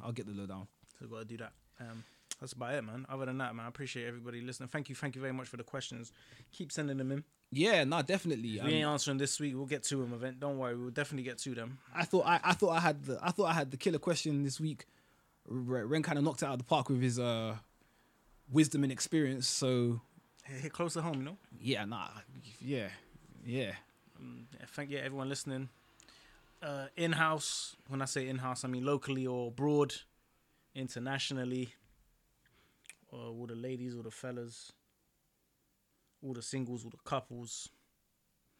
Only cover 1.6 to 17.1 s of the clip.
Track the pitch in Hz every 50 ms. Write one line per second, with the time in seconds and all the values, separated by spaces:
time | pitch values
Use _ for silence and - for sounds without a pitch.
1.6 | _ _ _ - 123 117 113 113 113 - - _ _ _ - - - 127 - 120
2.6 | 123 117 139 147 113 110 113 127 131 131 135 135 135 127 127 131 135 123 113 117
3.6 | 113 120 120 - 143 127 - 123 120 120 120 120 117 120 120 120 120 123 127 -
4.6 | 131 123 - 151 143 - 135 - - 143 123 131 131 135 131 131 127 123 - 120
5.6 | 117 - - 135 127 - - 117 117 113 - - - - - - - - - -
6.6 | 180 143 - - 151 143 139 135 131 131 139 143 151 - _ _ _ _ - 135
7.6 | 165 214 220 175 143 127 160 170 139 - 185 190 - 170 147 113 113 120 107 104
8.6 | - 143 156 156 156 151 147 139 - 147 139 135 139 135 - - 151 143 131 131
9.6 | 139 131 147 135 - - 143 139 127 120 120 117 120 131 127 127 143 143 139 135
10.6 | 131 123 120 120 123 123 120 151 143 135 151 135 127 127 123 - - 139 123 113
11.6 | 113 117 131 135 - - - 165 170 - - 185 - - 175 165 - 175 190 -
12.6 | 214 180 165 165 170 165 151 147 139 135 127 - - 175 175 - 202 165 160 165
13.6 | 147 135 139 131 - 202 165 147 - 185 170 - - 160 147 143 143 139 131 -
14.6 | 160 156 175 - - - _ _ _ _ _ _ _ _ _ _ _ - - 131
15.6 | 123 120 127 123 107 110 143 160 151 160 156 143 143 160 143 - - 143 135 127
16.6 | 123 - 165 151 127 - 139 123 127 127